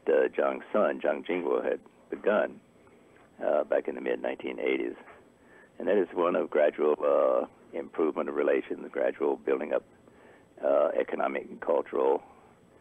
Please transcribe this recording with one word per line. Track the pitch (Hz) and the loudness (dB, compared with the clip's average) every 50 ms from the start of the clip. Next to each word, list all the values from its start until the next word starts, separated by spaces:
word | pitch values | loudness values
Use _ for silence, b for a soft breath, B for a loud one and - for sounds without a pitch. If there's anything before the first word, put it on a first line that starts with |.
| - | 0
uh, | 82 78 69 65 69 | 2 4 4 4 2
Zhang's | - - 69 67 67 64 - - - | 2 0 0 0 0 -4 -6 -2 0
son, | 107 98 76 69 65 | 2 2 2 0 0
Zhang | - 71 73 71 - | -2 -2 -2 -2 -4
Jingguo, | - 87 90 80 69 62 62 - | -4 -4 -2 0 0 0 0 0
had | 65 - - - - _ - - - | -2 -4 -4 -6 -14 _ -20 -12 -10
begun, | - - - 98 107 95 67 65 67 - - _ _ _ _ b b b b b b b b b _ - - | -10 -4 0 0 2 2 0 -2 -4 -12 -20 _ _ _ _ b b b b b b b b b _ -6 -2
uh, | - 76 73 73 | 0 0 0 0
back | 71 - 67 - - | 2 0 0 0 -2
in | 67 | -6
the | 62 | -6
mid-nineteen | - 64 62 58 64 64 65 - - 67 62 55 | -4 -4 -4 -2 -2 -6 -6 -4 -6 -8 -6 -2
eighties. | 64 65 67 65 57 58 - - - - - - - - _ B B B B B B B B - | 0 0 0 0 -2 -4 -6 -10 -14 -20 -20 -20 -20 -20 _ B B B B B B B B -6
And | 87 87 | 0 2
that | 98 104 | 2 2
is | 90 80 - | 2 0 0
one | 90 85 87 92 | 0 0 2 2
of | 87 78 78 | 0 -2 0
gradual, | - 78 73 76 - - 73 76 73 - 76 | 2 4 4 4 2 2 2 2 2 2 2
uh, | 71 71 73 69 65 64 62 - - - - - - - | 2 4 4 4 4 2 2 0 -4 -10 -18 -20 -12 -10
improvement | 85 71 71 - - 82 78 - 85 76 73 | -10 -10 -8 -2 -2 0 0 0 -2 -4 -4
of | 71 | -2
relations, | 71 71 71 71 67 - - - 67 71 71 | 0 2 2 2 2 0 -4 -8 -10 -10 -8
gradual | - 69 64 64 64 - 69 73 69 | -4 -2 -2 -2 -2 0 -2 -2 -2
building | 65 - 67 67 65 73 73 65 | -2 -2 -2 -2 -2 -2 -2 -4
up, | 64 - - - - - B B B B B B B B B B - - | -4 -4 -6 -20 -20 -20 B B B B B B B B B B -4 0
uh, | 71 71 71 73 - - - | 2 2 4 2 2 0 -2
economic | 67 - - 82 67 67 67 67 - - | -2 -2 -2 -4 -2 -2 -4 -4 -8 -10
and | - - | -12 -10
cultural | - - 82 69 - - - 71 67 67 69 - - B B B B B B B B B B B | -2 0 0 0 0 -2 -2 0 2 2 2 0 -2 B B B B B B B B B B B